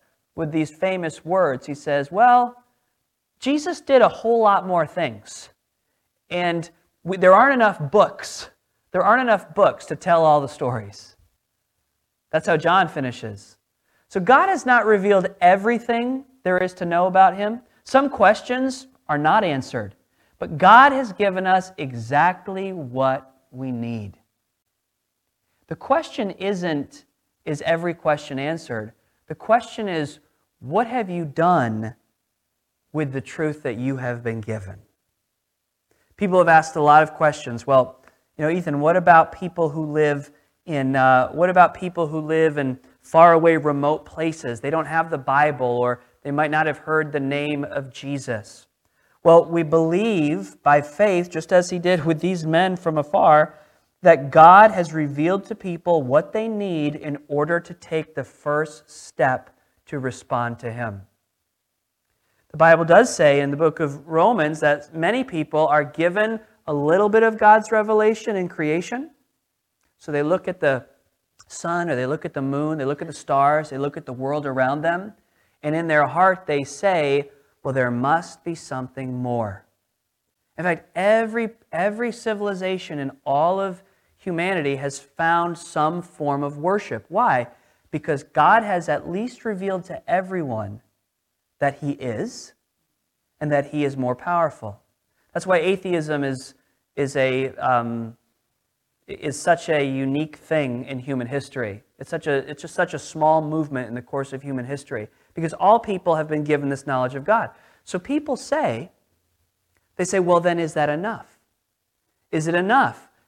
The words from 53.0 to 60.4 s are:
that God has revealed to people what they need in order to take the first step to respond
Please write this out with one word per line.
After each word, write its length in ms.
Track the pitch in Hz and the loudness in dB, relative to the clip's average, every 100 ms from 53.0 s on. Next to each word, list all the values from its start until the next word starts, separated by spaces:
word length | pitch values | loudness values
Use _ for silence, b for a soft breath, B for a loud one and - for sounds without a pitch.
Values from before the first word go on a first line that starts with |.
| 147 196 180 151 156 b b b b _ | 0 2 6 6 4 b b b b _
that 300 | 180 160 139 | 4 4 4
God 400 | 160 160 185 220 | 8 10 12 10
has 220 | 190 165 | 6 -2
revealed 500 | 156 147 139 160 196 196 | -4 -4 -2 -2 -2 -4
to 100 | 214 | -12
people 480 | 196 170 - 165 | -10 -6 0 0
what 280 | 127 139 190 | 2 2 0
they 160 | 220 226 | -4 -6
need 480 | 214 202 165 147 151 | -6 -4 -4 -4 -6
in 220 | 151 147 - | -8 -10 -6
order 320 | 143 151 170 | -4 -2 -2
to 140 | 175 | -4
take 420 | 180 - 160 156 - | -16 -8 -6 -6 -10
the 80 | |
first 640 | 131 _ 151 147 156 - _ | -12 _ -4 -2 -4 -8 _
step 600 | - - - 147 127 - _ _ _ _ | -20 -14 -2 0 0 -6 _ _ _ _
to 120 | 147 | -8
respond 580 | 131 123 - 127 | -6 -8 -6 -4